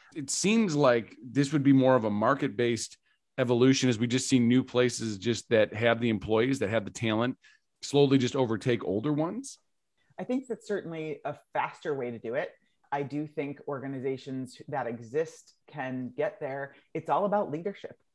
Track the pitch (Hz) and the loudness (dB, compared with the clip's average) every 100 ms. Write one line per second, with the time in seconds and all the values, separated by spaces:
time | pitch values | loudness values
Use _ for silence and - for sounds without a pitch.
0 | - - 139 - 185 226 208 147 135 120 | -16 -12 -6 -2 2 2 2 4 4 4
1 | 101 - 131 123 143 151 135 135 131 131 | 0 -12 -4 0 2 4 6 6 6 4
2 | 110 104 113 135 143 104 120 113 - - | 2 2 2 2 0 0 0 -2 -6 -14
3 | _ _ _ - 123 120 131 135 127 110 | _ _ _ -2 2 6 6 6 4 2
4 | 120 131 - 131 117 127 131 120 123 - | 0 0 2 4 4 4 2 2 0 0
5 | 113 101 117 110 - 110 104 104 117 117 | -6 -4 -4 -4 2 4 4 2 2 2
6 | 117 107 107 110 127 135 101 113 98 - | 0 -2 0 2 2 0 0 -2 -4 -4
7 | 113 110 123 - _ _ _ _ - 143 | -2 0 -2 -4 _ _ _ _ 0 2
8 | 143 135 120 139 117 113 127 120 - 101 | 4 4 2 0 -2 0 0 -2 -2 -2
9 | 147 147 165 220 269 - _ _ _ _ | -2 -2 -4 -6 -12 -16 _ _ _ _
10 | _ - 185 254 254 220 - 196 165 160 | _ -12 -6 -6 -6 -10 -6 -8 -6 -8
11 | 156 143 143 147 _ 147 147 - 170 135 | -8 -8 -10 -10 _ -6 -6 -6 -6 -4
12 | 123 113 113 135 180 - _ _ - 143 | -6 -8 -6 -4 -6 -10 _ _ -8 -6
13 | 135 147 151 156 143 143 - 135 135 135 | -4 -6 -6 -6 -8 -8 -8 -8 -8 -6
14 | 135 131 139 131 127 - - 143 117 117 | -6 -6 -8 -8 -8 -12 -8 -6 -4 -8
15 | 113 147 160 - _ _ _ 151 131 127 | -6 -4 -4 -8 _ _ _ -10 -8 -8
16 | 123 143 147 - 143 139 139 - _ 165 | -8 -4 -4 -4 -8 -8 -10 -14 _ -8
17 | - 147 196 208 170 151 202 196 - - | -2 0 2 0 -2 -6 -8 -10 -14 -18
18 | _ | _